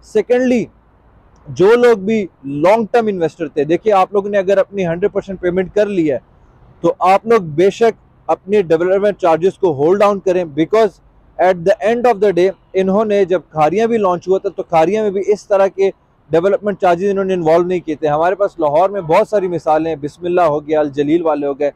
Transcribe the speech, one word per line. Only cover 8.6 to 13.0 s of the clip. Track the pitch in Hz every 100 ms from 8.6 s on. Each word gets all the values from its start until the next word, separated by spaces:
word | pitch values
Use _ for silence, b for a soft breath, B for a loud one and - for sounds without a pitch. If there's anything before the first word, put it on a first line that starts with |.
development | 165 160 175 196 208 190
charges | 180 165 185 -
को | 185
hold | 135 151 202
down | 202 202
करें, | 190 180 170 143
because | 160 214 220 - _ _ _ -
at | 175 185
the | 170 196 202
end | 240
of | 240 214
the | 208
day, | 175 185 180 _ 190
इन्होंने | 190 196